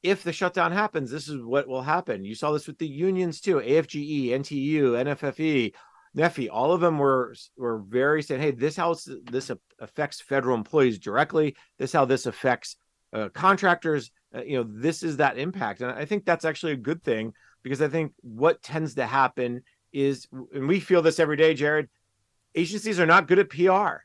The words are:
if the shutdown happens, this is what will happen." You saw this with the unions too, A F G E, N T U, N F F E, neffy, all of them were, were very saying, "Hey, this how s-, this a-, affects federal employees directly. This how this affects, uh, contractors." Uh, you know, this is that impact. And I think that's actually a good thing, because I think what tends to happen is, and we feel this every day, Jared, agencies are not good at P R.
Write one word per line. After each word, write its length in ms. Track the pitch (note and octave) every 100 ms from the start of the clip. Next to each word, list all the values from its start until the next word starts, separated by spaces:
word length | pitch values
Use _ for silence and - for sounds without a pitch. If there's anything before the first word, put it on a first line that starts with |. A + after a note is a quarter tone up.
if 220 | F3 F#3+
the 100 | F3
shutdown 380 | D#3 F#3 F3+ E3+
happens, 400 | F3+ G#3+ E3 C3
this 160 | D3 C#3
is 160 | D3
what 240 | A#2 C3+ C3
will 160 | C3
happen." 420 | C3 E3 F3+ G#2+ F#2+
You 80 |
saw 180 | A2 D3
this 140 | D3+ D3
with 140 | C#3+
the 80 | D#3+
unions 540 | C#3 F#3 F#3 F3+ D3+
too, 180 | - E3
A 180 | A2+ D3+
F 80 | D3+
G 440 | D3 D3 D3 B2+
E, 40 |
N 80 | C3
T 140 | C#3+ C#3+
U, 400 | C#3 D3+ C3+ A#2+
N 120 | C#3
F 160 | C#3+
F 160 | D3 C3
E, 340 | D#3 D3 A2 - - _ _ D3
neffy, 300 | E3 - A#2+
all 200 | A2 C3+
of 100 | F3
them 160 | E3+ D#3
were, 380 | C#3 C3 B2 A#2 - -
were 220 | B2 A2+
very 440 | G2 A#2+ C#3 D#3
saying, 180 | D3 C3
"Hey, 100 | D3+
this 240 | B2 C#3+ D#3
how 160 | E3+
s-, 180 | E3 - C3 A#2+
this 260 | B2 C3+
a-, 80 | A2+ _ _
affects 400 | A#2 - D3 -
federal 360 | - C#3 B2+ A#2+
employees 420 | G#2 D#3 B2+ G#2
directly. 580 | G#2 A2 D3 D#3 D3+ - _ _
This 160 | C3
how 120 | D#3+ C3
this 200 | C3 B2+
affects, 520 | - C3+ A#2+ - - _ _ _
uh, 160 | A2 G#2
contractors." 800 | - F#3 G3 G3 F3 E3 D3+ A2+ _ _
Uh, 80 | A#2+
you 160 | A#2+ C3+
know, 80 | A2+
this 360 | G#2+ C#3 D#3+
is 140 | E3 C#3+
that 200 | C#3+ A#2+
impact. 440 | D#3 F#3+ A#2 G2
And 100 | B2
I 140 | B2+ D3
think 200 | G#3 -
that's 200 | E3 E3
actually 260 | D3+ E3
a 60 | C#3
good 260 | A#2 E3+
thing, 300 | - A2 A2+ - _ _
because 220 | B2+ C3
I 40 | D3+
think 260 | D#3+ D3+ _
what 420 | B2+ A2 D3+ E3
tends 320 | - D#3 D#3+ A#2
to 100 | A#2+
happen 560 | C3+ C3 - B2 B2 _ _ _
is, 360 | C#3 C#3 C3+ - C3 B2
and 140 | C#3 C3+
we 120 | F#3+
feel 220 | D3+ F3+
this 160 | G3+ -
every 160 | D#3+ D3
day, 180 | D#3+
Jared, 360 | D3 D3 D3+ C#3+ _ _ _ _ _ _ -
agencies 440 | E3+ G#3 G#3+ F#3
are 60 | E3
not 220 | F3 D#3+
good 100 | F3+
at 120 | G3
P 180 | C#3 F3+
R. 360 | F#3 G3+ -